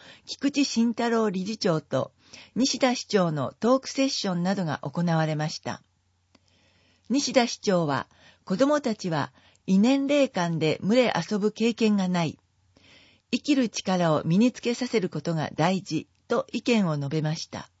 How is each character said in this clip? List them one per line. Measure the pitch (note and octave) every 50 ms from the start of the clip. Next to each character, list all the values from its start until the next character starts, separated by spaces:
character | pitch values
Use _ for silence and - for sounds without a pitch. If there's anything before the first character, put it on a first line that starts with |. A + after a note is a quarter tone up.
| - - - - _
菊 | - - - - C#4+
池 | C#4+ C#4+ C#4
慎 | - - A3+ A3+ A#3+
太 | A3 - A#3 A#3+
郎 | A#3 A3+ A3 G#3+
理 | F3+ F#3+ F#3
事 | G3+ A3
長 | - - G3 E3 D#3
と | - _ - C3 A#2 - - _ _ _ - - - - _
西 | G3 B3+ C#4 - -
田 | - B3+ B3
市 | - -
長 | - - G3+ F3+ E3+ D#3
の | D3 C3 - - _
ト | - A3+ C4 C4
ー |
ク | C4 -
セ | - - C4+
ッ | C4+
シ | - - - G3
ョ | F3+
ン | F3 F3
な | F#3 G3
ど | G3+ F3+
が | D#3 C3+ - -
行 | C#3+ - F3 F3
わ | F3 D#3+ D#3+ D#3+
れ | D#3 D#3
ま | D3+ D3+ D#3
し | - -
た。 | - B2+ G#2 - - _ _ _ _ _ _ _ _ _ _ _ _ _ _ _ _ _ _ _ _ _ _ _ _ -
西 | A3 C#4+ C#4 C4 -
田 | C4 A#3
市 | A#3 - -
長 | - G#3 F#3 F3 E3
は、 | C#3+ C#3 B2+ - - _ _ - - _ _ _
子 | - F#3
ど | F#3 C4+
も | C#4 D4+ D4 D4
た | B3+ G#3+
ち | - - F3+
は | D#3+ D3 C3 - - _ _ _ _ _ _ -
異 | F#3+ F#3+
年 | G#3 B3 C4+ C#4 C#4
齢 | C#4 D4 D4 C4+ C4
間 | - F#3+ F3 E3+ E3+ D#3
で | D#3 D#3 - - -
群 | F3+ A3
れ | B3+ B3 A3 -
遊 | - D#3+ - G#3+ G#3
ぶ | G3 G#3+ G#3+
経 | - A3 A#3+ A3
験 | - A#3 G#3+ G#3
が | G3+ F#3+ F3+
な | F3+ F3 E3+
い。 | D3+ - - _ _ _ _ _ _ _ _ _ _ - - _ _ _ _ _ _
生 | - -
き | - - D4
る | C4+ B3+ G#3+
力 | - - - G3+ F#3 F3+ F3 E3 D#3
を | B2 -
身 | E3 E3 G3
に | A#3 B3+
つ | - - -
け | A#3 A#3+
さ | - B3
せ | A#3+ - A3
る | F3 F3+
こ | - D#3
と | - E3+ E3+
が | D#3+ C#3 - -
大 | - D3+ F3+ G3 F#3 -
事 | - D#3 D#3 - - _ _ _
と | - A#3 A3+ - - -
意 | A#3 -
見 | - A#3+ A3 G3 E3
を | D3+
述 | D3 C#3 C#3
べ | D#3 D#3
ま | D#3+ D3+ D#3
し | D#3 - -
た。 | - G#2 - - _ _